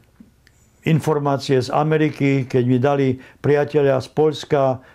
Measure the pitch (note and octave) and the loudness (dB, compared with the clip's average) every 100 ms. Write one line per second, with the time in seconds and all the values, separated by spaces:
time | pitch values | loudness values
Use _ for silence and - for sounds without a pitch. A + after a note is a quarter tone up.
0 | _ - - _ _ _ _ _ D3+ D#3 | _ -20 -20 _ _ _ _ _ -2 0
1 | D#3 D3 C#3+ C#3 C3+ C3 A2+ D3 D#3 D#3 | 0 -2 -2 -2 0 0 0 -2 0 0
2 | D3+ - C#3+ C#3 B2+ C3 B2 B2+ C#3+ C#3+ | 0 0 0 0 0 0 0 2 2 0
3 | C3+ B2+ - - C3 D3 D3 D3+ C#3 C3 | 0 -2 -10 -4 0 0 0 0 2 0
4 | - - D#3 C#3+ - D3 C3 B2 - | -2 -2 0 -2 -2 0 0 -2 -10